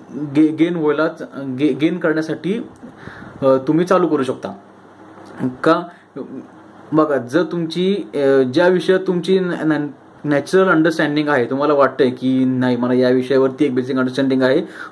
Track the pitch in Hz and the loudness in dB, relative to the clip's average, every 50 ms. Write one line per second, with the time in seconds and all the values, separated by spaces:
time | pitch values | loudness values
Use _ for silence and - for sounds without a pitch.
0 | - - - 127 147 147 135 147 160 151 156 143 160 175 180 175 151 151 147 143 | -20 -14 -10 -10 -8 -2 2 2 2 2 2 2 0 0 0 0 0 0 0 0
1 | 156 160 165 - - - - - 139 135 127 127 147 139 127 127 147 165 175 180 | -2 -2 -4 -8 -12 -14 -12 -10 -8 -8 -4 -2 -2 -2 0 0 -2 -2 -2 -2
2 | 170 165 156 160 156 - 151 151 - 170 202 233 - - - - - - - - | -2 -2 -2 -2 -2 -4 -6 -6 -4 -4 -4 -4 -6 -10 -16 -20 -20 -20 -20 -20
3 | - - - - - - - - 139 135 135 131 131 156 156 160 180 180 196 180 | -20 -20 -18 -18 -18 -20 -10 0 2 4 4 4 2 2 0 0 2 2 2 2
4 | 180 156 151 147 131 127 123 - - 98 95 - - - - - - - - - | 2 2 0 0 0 -2 -4 -6 -8 -12 -12 -14 -20 -20 -20 -20 -20 -20 -20 -20
5 | - - - - - - - - 127 127 127 - - 160 165 175 175 170 - - | -20 -20 -20 -20 -20 -20 -10 -8 -6 -6 -6 -2 0 2 2 2 0 -6 -14 -20
6 | - _ _ 143 127 - - 135 - - - - - - - - - - 143 156 | -20 _ _ -14 -14 -12 -14 -16 -16 -18 -20 -20 -20 -20 -20 -20 -10 -2 0 2
7 | 156 151 143 131 120 120 127 165 180 165 180 175 170 156 - 175 180 190 202 202 | 2 2 0 -2 -2 -2 -2 -2 -2 -2 -4 -6 -6 -6 -4 -2 -2 0 -2 -2
8 | - - - 143 139 139 135 135 131 127 123 160 175 180 185 180 160 - 185 185 | -4 -6 -4 0 2 2 4 4 2 2 2 2 4 4 2 2 2 0 0 0
9 | 185 - 185 175 175 185 190 190 180 175 170 - - 156 151 147 147 147 131 - | 0 -2 -2 -2 0 0 0 0 0 -2 -4 -2 -2 -2 0 0 -2 -6 -8 -14
10 | - - - - - 147 147 143 - - - 185 190 190 175 160 156 170 160 170 | -20 -20 -20 -10 -4 0 0 0 0 2 2 4 4 4 4 4 4 2 2 0
11 | 160 147 147 151 151 147 147 135 120 113 131 135 143 147 151 143 139 127 131 - | 0 0 0 0 0 2 2 0 0 0 0 0 2 2 4 4 4 2 4 2
12 | 139 127 123 - 127 131 131 131 131 127 127 127 127 127 123 117 123 123 127 127 | 2 2 0 -2 -2 0 0 2 2 0 0 0 0 0 0 0 0 0 2 2
13 | 127 123 127 131 127 127 139 131 135 131 127 - 156 135 123 127 123 127 135 131 | 4 4 2 2 2 2 2 2 2 2 2 0 -2 0 0 -2 -2 -2 -2 -2
14 | 127 127 127 143 135 135 131 131 131 127 135 160 185 - - - - - | -2 -2 -2 -2 0 0 2 2 2 2 2 2 0 -4 -10 -16 -18 -18